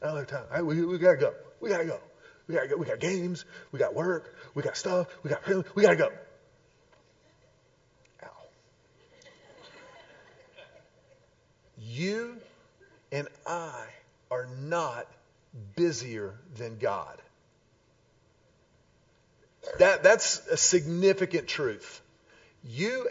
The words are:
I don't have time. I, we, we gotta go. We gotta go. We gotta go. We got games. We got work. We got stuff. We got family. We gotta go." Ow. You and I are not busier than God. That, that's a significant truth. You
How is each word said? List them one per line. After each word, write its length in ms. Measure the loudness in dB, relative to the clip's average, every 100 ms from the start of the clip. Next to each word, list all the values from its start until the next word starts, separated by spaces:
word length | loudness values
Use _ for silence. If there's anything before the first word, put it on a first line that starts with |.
I 40 | -6
don't 120 | -6
have 80 | -6
time. 180 | -8 -6
I, 120 | -4
we, 220 | 0 0
we 140 | 0 6
gotta 180 | 6 6
go. 180 | 4 -2 -14 -8
We 100 | -2
gotta 160 | 0 -2
go. 120 | -6 -10 -20 -20 -20 -4
We 80 |
gotta 140 | -2 0
go. 80 | -2
We 100 | -2
got 140 | -2
games. 440 | -2 -2 -2 -6 -10 -20 -10
We 60 | -2
got 160 | -2
work. 420 | 0 -2 -2 -6 -18 -10
We 80 | -6
got 140 | -4 -4
stuff. 320 | -2 0 -2 -6
We 80 | -6
got 140 | -4
family. 200 | 0 -2 0
We 80 | 6
gotta 140 | 6 8
go." 160 | 2 0 -16 -20 _ _ _ _ _ _ _ _ _ _ _ _ _ _ _ _ _ _
Ow. 60 | -20 -20 -20 _ _ _ _ _ _ -20 -20 -20 -20 -20 -20 -20 -20 -20 -20 -20 -20 -20 -20 -20 -20 -20 _ _ _ _ _ _ _ _ _ -18
You 580 | -12 -6 -4 -4 -6 -12 -20 -20 _ _ -20 -20 _
and 180 | -8 -8 -12 -8
I 400 | -8 -8 -12 -16 -20 _ _ _
are 160 | -6 -6
not 600 | -10 -4 -2 -2 -6 -12 -18 _ _ _ -18 -10
busier 600 | 0 0 0 -6 -8 -8 -10 -18 -12
than 220 | -12 -4
God. 420 | -2 -2 -6 -14 -20 _ _ _ _ _ _ _ _ _ _ _ _ _ _ _ _ _ _ _ _ _ _ _ -8 6
That, 240 | 6 8
that's 440 | 8 8 4 -4 -2
a 80 | 2
significant 880 | 4 4 2 2 4 4 0 -2 -4
truth. 540 | -4 -4 -4 -12 -20 -20 _ _ -20 -20 _
You 440 | -12 -4 -2 -2 -2